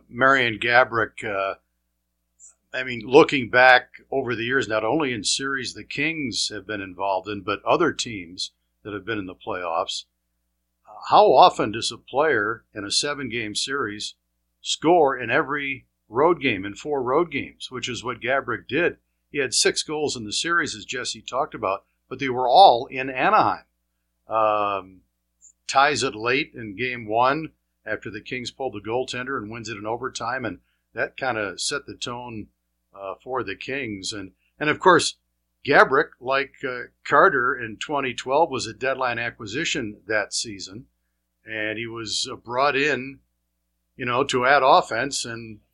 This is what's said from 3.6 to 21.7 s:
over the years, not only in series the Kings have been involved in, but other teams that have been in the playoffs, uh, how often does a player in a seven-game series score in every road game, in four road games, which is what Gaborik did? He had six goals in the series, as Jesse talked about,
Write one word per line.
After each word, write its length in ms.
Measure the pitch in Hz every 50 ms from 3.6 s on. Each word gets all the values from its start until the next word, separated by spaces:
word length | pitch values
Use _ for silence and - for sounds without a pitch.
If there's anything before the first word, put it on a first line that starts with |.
| 127 127 127 123 - - - - - _
over 240 | - 135 131 117 123
the 80 | 104 117
years, 240 | 120 131 139 113
not 180 | 98 110 110 110
only 280 | 110 127 160 156 131 123
in 100 | 110 87
series 520 | - - - 139 139 139 135 120 104 -
the 100 | 107 104
Kings 640 | - - - 143 156 165 160 143 120 98 - - - 104
have 140 | 104 95
been 140 | 104 107 101
involved 480 | 98 95 90 85 98 98 95 92 - 104
in, 140 | 104 101 92
but 200 | 107 101 101 -
other 280 | 110 127 160 170 147 -
teams 580 | - - 127 113 98 87 82 90 95 - - - _ _ _ _ _ _
that 100 | 107 101
have 120 | 101 92
been 140 | 98 113 104
in 80 | 95
the 100 | 90 90
playoffs, 720 | - - 117 104 92 90 85 82 82 98 - - - - _ _ _ _ _ _ _ _ _ _ _ _ _ _ _ _
uh, 140 | - 107 104 - -
how 160 | 135 170 208
often 440 | 208 139 135 175 180 - - 151 113
does 220 | 104 113 110 - 123
a 40 |
player 680 | - _ - - 131 151 160 139 110 104 107 117 113 _ _ _
in 100 | 107 101
a 60 | 101
seven-game 640 | 98 - - 147 147 139 139 120 107 120 113 104 104
series 600 | - - - 135 143 127 104 104 104 - - - _ _ _ _ _ _ _ _ _
score 560 | - - - - - 151 175 175 156 135 135
in 140 | 123 123 113
every 560 | 120 147 156 131 143 147 143 139 135 117 - _ _ _ _ _
road 320 | 107 120 151 170 180 139
game, 240 | 135 135 110 92 95
in 100 | 101 101
four 280 | - - 151 147 139 127
road 280 | 120 131 156 175 165
games, 400 | 147 131 98 - - _ - -
which 180 | 131 123 113 123
is 140 | 117 101 101
what 180 | 123 123 110
Gaborik 460 | - 117 135 139 - 123 117 98 85
did? 300 | - 117 151 175 147 - - _ _ _ _ _ _
He 80 | - 147
had 140 | 135 123 -
six 300 | - - 190 180 - -
goals 340 | - 156 151 151 131 110
in 80 | 127 110
the 80 | 104 -
series, 420 | - - 165 170 170 156 117 110
as 100 | 107 95
Jesse 380 | - 123 131 120 - - 113 -
talked 320 | - 123 127 151 151 -
about, 300 | 139 110 95